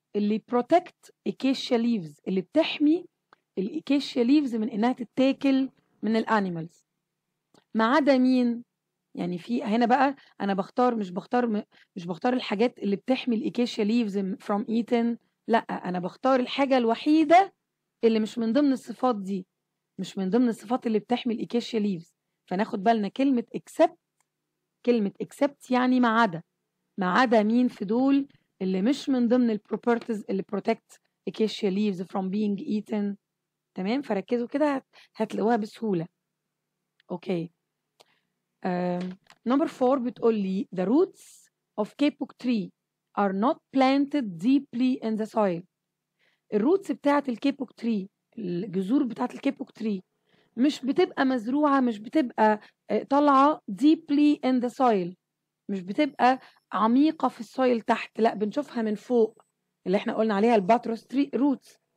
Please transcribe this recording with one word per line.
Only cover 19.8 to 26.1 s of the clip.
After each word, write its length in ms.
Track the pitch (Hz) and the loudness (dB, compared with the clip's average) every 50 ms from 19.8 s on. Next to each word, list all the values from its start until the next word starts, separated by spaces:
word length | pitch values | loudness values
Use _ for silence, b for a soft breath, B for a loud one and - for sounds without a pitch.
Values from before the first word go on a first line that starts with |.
| _ _ _ - | _ _ _ -12
مش 180 | 185 - - | -10 -8 -6
من 120 | 196 190 185 | -6 -2 0
ضمن 200 | 196 247 254 233 | 2 2 2 2
الصفات 380 | - - 220 202 247 254 - | 0 -4 -4 -4 -4 -2 0
اللي 120 | 233 214 202 | 0 -2 -2
بتحمي 340 | 208 - 240 - - 240 220 | 0 -2 -4 -2 -2 -4 -4
ال 140 | - - | -4 -4
acacia 320 | - - 233 - - 247 214 208 | -4 -4 -4 -4 -2 -2 -2 -2
leaves. 280 | 208 185 165 - _ _ _ _ _ _ _ _ - | -2 -2 -6 -8 _ _ _ _ _ _ _ _ -6
فناخد 340 | 185 190 220 - - 202 185 | -4 -4 -4 -4 -4 -2 0
بالنا 240 | 233 226 220 202 | 2 2 2 0
كلمة 360 | 196 - - 269 285 262 240 - - - | -4 -2 0 0 0 0 0 -2 -6 -8
except، 380 | 262 - - - - 330 359 - _ _ _ _ _ _ _ _ _ _ _ _ _ _ _ _ _ - | -12 -12 -4 0 2 2 2 0 _ _ _ _ _ _ _ _ _ _ _ _ _ _ _ _ _ -2
كلمة 260 | 247 240 226 202 196 - - 208 | 0 0 2 0 -2 -4 -8 -12
except 480 | - - - 269 277 - _ - - | -10 -4 -2 -2 -2 -4 _ -6 -2
يعني 280 | 247 247 254 254 254 254 | 0 0 2 2 2 4
ما 80 | 247 233 | 4 4